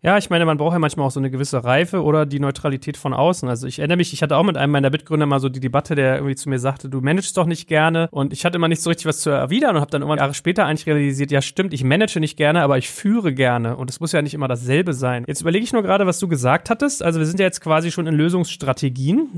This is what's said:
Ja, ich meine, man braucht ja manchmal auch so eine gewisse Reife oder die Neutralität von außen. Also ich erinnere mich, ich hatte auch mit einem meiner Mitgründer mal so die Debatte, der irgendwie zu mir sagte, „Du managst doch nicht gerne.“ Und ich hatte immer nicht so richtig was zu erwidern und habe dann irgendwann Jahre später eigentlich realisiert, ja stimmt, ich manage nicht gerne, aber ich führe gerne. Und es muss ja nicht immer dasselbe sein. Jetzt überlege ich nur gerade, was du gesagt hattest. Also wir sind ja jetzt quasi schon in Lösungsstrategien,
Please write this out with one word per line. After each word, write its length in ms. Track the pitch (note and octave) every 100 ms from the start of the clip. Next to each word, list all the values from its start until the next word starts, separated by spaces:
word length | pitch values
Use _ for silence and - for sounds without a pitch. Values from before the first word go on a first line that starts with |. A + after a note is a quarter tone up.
Ja, 140 | E3 G3+
ich 140 | G3
meine, 160 | F3+ E3
man 100 | D3+
braucht 160 | D3+
ja 60 | E3+
manchmal 280 | D3+ - C3+
auch 40 |
so 100 | C3+
eine 100 | C3+
gewisse 320 | C3 C#3 C3
Reife 400 | A#2+ C3 F3 F#3+
oder 220 | D3+ D#3
die 160 | D3+ C#3
Neutralität 560 | C#3 C#3 D3+ C3+ - C#3+
von 160 | C#3
außen. 380 | B2+ D3+ F3+ B2+
Also 160 | A#2+ C3
ich 140 | -
erinnere 180 | D3 F3+
mich, 160 | F3
ich 80 | -
hatte 120 | D3+ D3
auch 60 |
mit 120 | G3 D3+
einem 160 | C#3+
meiner 160 | D3 D#3
Mitgründer 380 | D3+ - D3+ D3
mal 140 | C#3
so 100 | C3+
die 100 | C3
Debatte, 340 | C3 C3+ -
der 200 | D3 C3
irgendwie 220 | C3+ C#3 C3+
zu 120 | D3+
mir 100 | C3
sagte, 300 | B2+ C3+ C#3
„Du 140 | C3
managst 340 | C3+ F3+ F#3+ -
doch 80 |
nicht 240 | E3+ E3 -
gerne.“ 400 | D3+ D#3 E3 E3
Und 220 | D3 C#3
ich 140 | C3+ F3
hatte 100 | F3
immer 120 | E3
nicht 120 | E3
so 80 | -
richtig 160 | E3
was 160 | D#3 D3
zu 80 | D#3
erwidern 480 | C#3 C3 G#3 C#4+ E3+
und 60 |
habe 80 | C#3+
dann 100 | D3
irgendwann 160 | C#3+ D3
Jahre 160 | C#3
später 320 | C#3 E3 F3
eigentlich 220 | D#3+ D#3 -
realisiert, 440 | D3 C#3 C3+ C#3+
ja 120 | C#3
stimmt, 320 | - - F#3+
ich 100 | C#3
manage 340 | B2+ D#3+ G#3+ E3+
nicht 200 | D#3 -
gerne, 240 | D3 E3+
aber 160 | C#3+ C3
ich 100 | -
führe 460 | - G3 A#3 F#3
gerne. 420 | C3 B2+ A#2+ A#2 A#2+
Und 140 | B2+
es 100 | -
muss 120 | E3
ja 100 | D#3+
nicht 100 | D3
immer 160 | D3 C3+
dasselbe 460 | A#2+ B2 C#3+ F3+
sein. 320 | B2+ B2+ B2 A#2+
Jetzt 140 | C#3
überlege 220 | E3 F3+
ich 100 | A#3
nur 80 | A#3+
gerade, 240 | F#3+ G3 F#3+
was 120 | F3
du 100 | F#3
gesagt 420 | D#3 B2 D#3 -
hattest. 320 | A#3 C#4+ -
Also 160 | E3+ E3
wir 80 | D#3
sind 120 | F#3
ja 60 |
jetzt 160 | F#3 -
quasi 300 | E3 D#3 E3+
schon 160 | D#3 D#3+
in 80 |
Lösungsstrategien, 1120 | D3+ E3 F3+ E3+ - C3+ B2+ C#3 B2+ C3+ A3+ D4+